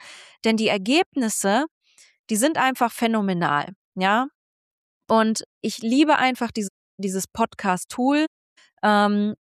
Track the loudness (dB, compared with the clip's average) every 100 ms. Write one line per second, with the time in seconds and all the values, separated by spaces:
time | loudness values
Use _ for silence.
0 | -12 -20 -20 _ -2 0 0 0 0 0
1 | 0 -2 -4 -2 0 0 -2 _ _ _
2 | _ _ -6 0 0 2 0 0 -2 0
3 | -2 0 0 0 0 0 -4 -10 _ -2
4 | 0 2 -2 -8 _ _ _ _ _ _
5 | 0 2 2 -2 -8 _ -10 -6 0 2
6 | 4 4 2 -2 -4 -4 -6 -10 _ -10
7 | -6 -6 -6 -4 -4 -2 -2 -2 -4 -2
8 | 0 2 0 -6 _ _ _ _ 2 4
9 | 2 2 -2 -2